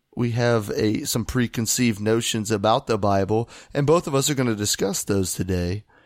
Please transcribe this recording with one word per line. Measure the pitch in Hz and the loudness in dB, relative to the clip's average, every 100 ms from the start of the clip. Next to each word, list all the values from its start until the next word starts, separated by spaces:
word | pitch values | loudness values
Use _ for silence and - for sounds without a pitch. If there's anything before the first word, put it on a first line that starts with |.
| _ - | _ -4
we | 120 | -2
have | 117 120 117 104 - | 0 2 0 0 0
a, | 110 110 143 | 0 0 -2
some | 120 107 | -4 -2
preconceived | 127 117 - 110 - 123 104 | -2 0 -2 -2 2 0 0
notions | 104 113 117 113 104 | 0 0 0 -2 -2
about | 110 107 123 - | 0 2 2 0
the | 110 | 0
Bible, | 101 98 98 110 117 - - | 2 2 2 0 -2 -10 -8
and | - 143 | -2 2
both | 165 175 | 2 2
of | |
us | 139 135 | 0 0
are | 135 | 0
gonna | 123 107 | 0 0
discuss | 104 - 131 185 | -2 -2 -2 -2
those | - 101 92 | 0 0 0
today. | - 92 92 87 101 - _ | -4 -2 -2 -2 -6 -10 _